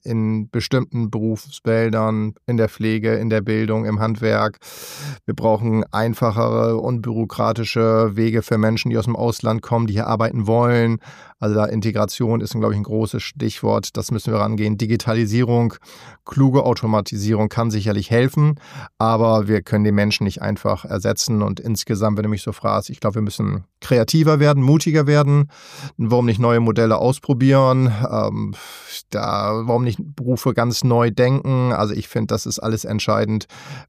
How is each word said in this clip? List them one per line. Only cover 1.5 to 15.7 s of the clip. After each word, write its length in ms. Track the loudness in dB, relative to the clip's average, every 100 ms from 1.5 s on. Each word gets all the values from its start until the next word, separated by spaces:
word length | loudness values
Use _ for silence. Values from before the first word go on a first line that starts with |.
| -8 -2 0 0 0 0 0 -4 -6 -4
in 100 | 0
der 120 | 0
Pflege, 460 | 0 -2 0 0 -2
in 140 | 0
der 120 | -2
Bildung, 440 | 0 -2 0 -2 -2
im 140 | -2
Handwerk. 580 | -2 -2 0 2 0 -4 -18 -18 -18 -14 -12 -12 -8
Wir 100 | -2
brauchen 480 | 0 2 2 0 0
einfachere, 840 | -2 -2 0 0 0 0 2 0 0
unbürokratische 1400 | -2 -4 -4 -4 -4 -2 -2 0 -2 0 2 4 2 2
Wege 260 | 0 0
für 160 | 0 0
Menschen, 320 | 2 0 0
die 80 | -2
aus 80 | -2
dem 100 | -2
Ausland 460 | -2 -2 -2 -4
kommen, 260 | -2 -2 0
die 60 |
hier 140 | -2 -2
arbeiten 400 | 0 0 -2 0
wollen. 520 | 2 4 2 2 0 -6 -20 -20 _
Also 160 | -2 0
da 100 | 0
Integration 760 | 0 -2 -2 -2 -2 -2 -2
ist, 140 | -2
glaub 180 | -2 -2
ich, 60 | -2
ein 60 |
großes 380 | -2 -2 -2 -4
Stichwort. 760 | -8 -6 -6 -2 0 0 -2 -8
Das 120 | -4
müssen 220 | -4 -2
wir 80 | -2
rangehen. 380 | 0 0 -2 -2
Digitalisierung, 960 | 0 -2 0 0 0 0 2 2 0